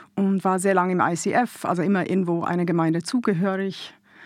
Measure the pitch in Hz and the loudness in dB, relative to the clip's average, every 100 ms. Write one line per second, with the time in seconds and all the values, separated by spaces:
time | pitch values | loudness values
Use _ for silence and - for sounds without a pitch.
0 | - - 196 190 190 185 196 185 180 180 | -10 -2 0 2 0 0 2 2 2 2
1 | 135 170 208 - 240 - - 180 170 196 | 0 0 0 0 0 -4 -4 0 2 0
2 | - 196 175 170 - 175 175 170 160 170 | 0 0 0 -2 -2 -2 0 2 2 0
3 | - - - 170 196 190 196 - - - | -2 -2 0 0 0 -2 -4 -8 -14 -20
4 | _ - | _ -20